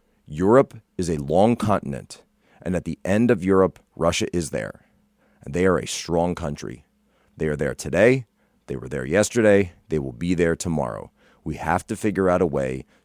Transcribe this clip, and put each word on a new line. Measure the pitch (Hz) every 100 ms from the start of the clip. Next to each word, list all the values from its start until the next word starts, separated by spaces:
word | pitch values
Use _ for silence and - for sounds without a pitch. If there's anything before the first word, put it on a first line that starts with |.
| _ _ -
Europe | 76 95 127 - 110 - -
is | 87
a | 78
long | 69 85 107
continent, | 120 104 98 69 64 - - _ _ _ _
and | -
at | 90
the | 85 -
end | - 104 120
of | 107
Europe, | 92 95 92 - _
Russia | - 85 - 110 87
is | 76
there. | 64 50 - _ _ _ _ _ _
And | -
they | 71 95
are | 82
a | -
strong | - - 82 85
country. | 82 82 73 - 64 _ _ _ _ _ -
They | 78
are | 71
there | 73
today. | - - 80 113 131 - _ _ _ -
They | 67
were | 62
there | 71
yesterday. | 64 92 104 117 107 101 92 - -
They | 78
will | 67
be | 58 87
there | 87 85 82
tomorrow. | 90 78 60 52 - _ _ _
We | 82 73
have | 80 87 -
to | 110
figure | 110 95 95
out | 90
a | 87
way | 69 65 65 - _